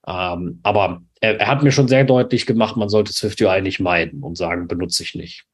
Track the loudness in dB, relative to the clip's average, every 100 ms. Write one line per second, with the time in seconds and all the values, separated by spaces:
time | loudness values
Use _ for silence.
0 | -8 -6 -4 -4 -8 -4 0 2 0 -2
1 | _ _ -2 0 0 4 4 4 4 4
2 | 4 4 2 -2 0 0 0 0 0 2
3 | 0 -4 -6 0 2 2 -2 -2 0 0
4 | 0 -6 -12 -4 -2 -2 -4 -6 -4 -6
5 | -6 -12 -14 -16 _